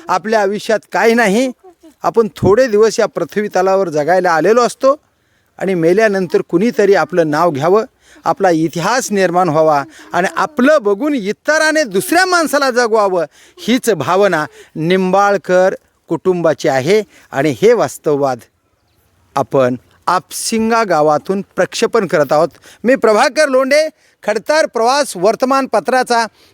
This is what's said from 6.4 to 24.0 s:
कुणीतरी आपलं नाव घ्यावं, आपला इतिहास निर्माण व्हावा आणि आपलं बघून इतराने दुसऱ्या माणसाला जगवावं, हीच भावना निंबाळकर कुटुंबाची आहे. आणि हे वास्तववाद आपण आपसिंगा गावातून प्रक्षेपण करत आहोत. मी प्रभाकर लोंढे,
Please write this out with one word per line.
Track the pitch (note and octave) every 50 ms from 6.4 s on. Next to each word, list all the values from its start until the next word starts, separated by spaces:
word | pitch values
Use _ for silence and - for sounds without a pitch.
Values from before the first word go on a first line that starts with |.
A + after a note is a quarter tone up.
कुणीतरी | F#3 - - E3+ G#3 A#3+ - - G3+ F#3+ G3+
आपलं | F3+ D#3 D3+ F3+ F3 D#3+ D#3
नाव | D3 D3+ E3+ F3+
घ्यावं, | D#3 C3 C#3+ F3 F#3+ A3 A3 - _ _ _ _ _ _ -
आपला | E3 E3 - G3 F#3
इतिहास | E3+ D#3 D#3+ D#3+ - F3 D#3+ G3 A#3 C4 - -
निर्माण | G#3 G3 F#3+ F3 E3+ F3+ F#3 E3+
व्हावा | C#3+ D#3+ D#3+ D#3 D3 C#3+ C3+ - - - - - -
आणि | E3+ F3+ E3+ -
आपलं | D#3+ F#3 G3 - - B3 C#4+ D#4 D4
बघून | G#3+ G3+ G3+ G3 C4+ D#4 D4
इतराने | C4 F#3 G3 G#3 - _ - D4+ D#4 D#4 D#4 D#4 D#4 D#4
दुसऱ्या | A3+ F3+ G3 - - D#4 F4 F#4+
माणसाला | F#4 F4+ F4 D#4+ C#4 - C#4+ C#4 C4+
जगवावं, | A#3 A#3+ B3 A3+ G#3+ A3 G#3 G3 F#3 F3 D#3+ C#3+ _ _ - - _
हीच | - - G3+ A#3 B3+ - A#3+
भावना | G3+ D#3+ C3+ D3 F3 F#3+ G#3 G3 F3 D#3 D3+ C#3+ - - - _ -
निंबाळकर | D#3+ D#3 E3+ F#3 F#3+ F#3 F#3 F#3 G3 G3+ G3+ G3+ F#3+ - - F3+ F#3 F#3 F#3+ - - _ _ _ _ _
कुटुंबाची | - E3 D3+ - F#3 F#3 F3 E3 D#3+ D3 - -
आहे. | D#3 C3+ C3 B2 D#3 G3+ G#3+ G3+ - _ - _ _
आणि | - C3+ C#3+ D#3 C3 -
हे | - A3 A#3+
वास्तववाद | G#3 D#3+ C3 - - - E3 D3 C#3 C#3+ C3+ B2+ A#2+ - _ _ _ _ _ _ _ _ _ _ _ _ _ _ _ _ _ -
आपण | C#3 C3 - - C#3 C3 B2 B2+ A#2+ _ _ _ _ -
आपसिंगा | - F3 F3+ - - - - - - A3+ A3 A3 A3+ A#3 A3+ A3+
गावातून | G3 E3+ D3+ D3+ D3+ D3+ D3 - - F#3+ G3+ F#3 _ _
प्रक्षेपण | - F3+ - - - A#3+ A3 - A#3 G3+
करत | D#3 - E3 D3 B2+
आहोत. | D#3 D3+ E3 D#3+ - _ _ - - _ -
मी | A3 C4
प्रभाकर | - - A#3 G#3+ G#3 B3+ D4+ A#3 D#4 D#4
लोंढे, | C#4 C4 B3+ C4+ C4 C#4+ D4+ D#4 D#4 - _